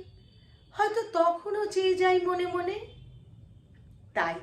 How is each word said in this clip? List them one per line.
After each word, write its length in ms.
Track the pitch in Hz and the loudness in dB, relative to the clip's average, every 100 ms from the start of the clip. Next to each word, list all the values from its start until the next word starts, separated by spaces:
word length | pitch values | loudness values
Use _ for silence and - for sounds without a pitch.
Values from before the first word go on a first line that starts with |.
| - - - - - - - | -8 -18 -20 -20 -20 -20 -10
হয়তো 320 | - 427 440 440 | 0 0 0 -2
তখনও 520 | 339 339 339 415 415 415 | 2 2 2 -2 -2 -2
চেয়ে 300 | 370 381 370 | 0 2 4
যাই 260 | 370 370 | 4 4
মনে 260 | 349 359 359 | 2 -2 -2
মনে। 320 | 349 349 415 - - - - - - - - - - - - - | -2 -4 -6 -10 -18 -20 -20 -20 -20 -20 -20 -20 -20 -20 -20 -8
তাই 200 | - 170 165 | -2 -2 -4